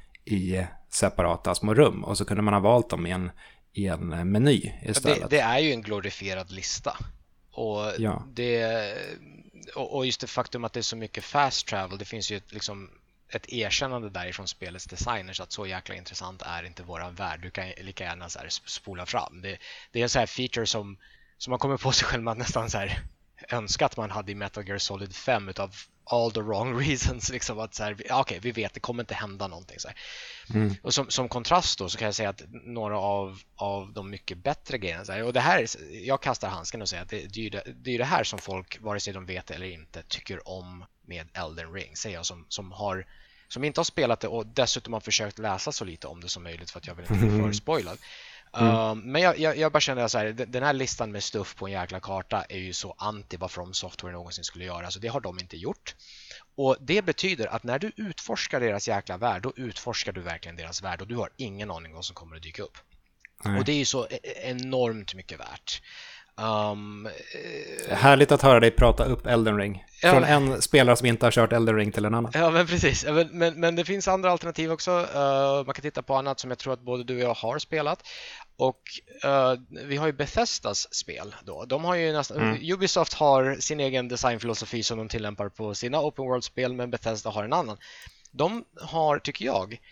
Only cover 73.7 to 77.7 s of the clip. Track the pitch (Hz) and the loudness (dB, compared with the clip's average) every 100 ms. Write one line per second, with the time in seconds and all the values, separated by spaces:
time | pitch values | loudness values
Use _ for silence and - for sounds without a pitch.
73.7 | 170 170 196 190 190 185 175 170 160 160 | 4 0 0 2 4 4 2 0 -2 -2
74.7 | 165 - 180 170 139 139 139 139 139 135 | 0 2 2 2 2 4 4 4 2 0
75.7 | - 151 143 - 135 139 135 127 123 135 | -4 -6 -4 0 0 0 -4 -6 -6 -4
76.7 | 127 123 123 120 123 123 113 113 147 - | -4 -2 -4 -2 0 0 0 -2 -4 -2